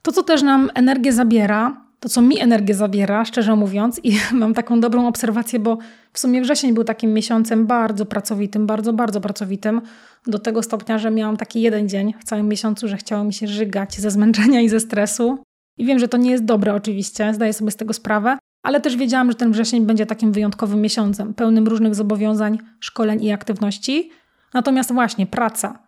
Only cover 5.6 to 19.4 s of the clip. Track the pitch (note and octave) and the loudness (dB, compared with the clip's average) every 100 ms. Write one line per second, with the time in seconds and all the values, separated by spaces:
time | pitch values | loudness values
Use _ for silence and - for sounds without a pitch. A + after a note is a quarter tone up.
5.6 | A3 A3+ - - _ - B3+ B3 B3+ D4 | -2 -2 -6 -20 _ -4 0 0 0 0
6.6 | C4+ A3+ A3+ A3 A3+ G#3+ G#3+ A3+ A3+ A3+ | 2 2 0 -2 0 0 0 0 2 0
7.6 | A3 A#3+ A3 G#3 G#3+ G3+ - G3+ G3+ G#3+ | 2 0 0 -2 -4 -6 -4 -4 -4 -2
8.6 | G#3+ G#3+ A3 A3+ A#3 G3+ G3 G3+ G3 G3 | -2 -2 -2 -2 -2 -4 -6 -6 -6 -4
9.6 | G#3+ A#3 A#3 - - _ - G#3 G#3+ A3 | -2 -4 -6 -20 -20 _ -6 -4 -2 -4
10.6 | A3 A3 - A3 A3+ A3 G#3+ G#3+ G#3+ A3+ | -4 -8 -4 -4 0 -2 -2 -4 -4 0
11.6 | A3+ G#3+ G#3 G3 G3+ A3 - G#3+ G#3 G#3 | 0 0 -2 -2 -4 -4 -6 -2 -2 -2
12.6 | A3 G#3 A3 G3 - G#3 G#3 G3+ G#3+ G#3 | -2 -4 -4 -6 -6 -4 -4 -4 -6 -4
13.6 | G#3+ G3 G3 - G#3 G3+ G#3+ G#3+ A3 B3+ | -4 -4 -6 -4 -2 2 4 4 4 6
14.6 | A#3 A3 A3 G#3 G#3 - A#3 C4+ _ _ | 4 2 -2 -2 -2 0 -2 -2 _ _
15.6 | _ - A#3+ C4 A#3+ B3 B3 B3+ A3 A3 | _ -4 0 2 2 2 2 2 2 2
16.6 | G3+ G3+ G#3+ G3 G3 - G#3+ G#3+ A3 G#3+ | 2 0 -2 -4 -6 -4 -2 0 -2 -2
17.6 | G#3+ G#3+ A3+ - - G#3+ A3 C4+ _ _ | -4 -4 -6 -6 -2 0 0 -2 _ _
18.6 | - C#4 D4 B3 C4 C4 B3 A3+ | -2 0 0 0 0 2 2 2